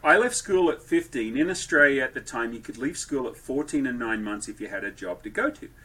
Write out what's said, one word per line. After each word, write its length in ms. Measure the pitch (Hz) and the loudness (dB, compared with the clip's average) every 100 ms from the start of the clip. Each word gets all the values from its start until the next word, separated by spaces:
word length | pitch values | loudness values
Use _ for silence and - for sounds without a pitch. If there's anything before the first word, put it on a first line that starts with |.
I 160 | 151 180 | 4 6
left 180 | 247 - | 6 0
school 360 | - 185 170 | 0 4 4
at 100 | 151 | 2
fifteen. 540 | - 170 170 123 110 127 | 0 0 0 -4 -2 0
In 140 | 170 | 0
Australia 540 | 180 - 151 143 135 | -2 0 6 6 4
at 100 | 127 | -2
the 80 | 135 | -6
time, 320 | - 120 117 | -8 -4 -4
you 80 | 117 | -6
could 160 | - 113 | -12 -6
leave 200 | 139 175 | -6 -6
school 300 | - 139 117 | -4 -4 -4
at 80 | - | -8
fourteen 500 | - 135 147 151 135 | -6 -4 -2 -2 -2
and 140 | 123 | -2
nine 240 | 117 110 | -2 -2
months 240 | 107 104 107 | -4 -6 -8
if 140 | 104 | -10
you 60 | 101 | -8
had 160 | 98 | -8
a 80 | 98 | -8
job 320 | - 90 90 | -8 -10 -8
to 60 | - | -8
go 200 | - 269 | -2 -2
to. 200 | - - - | -2 -16 -20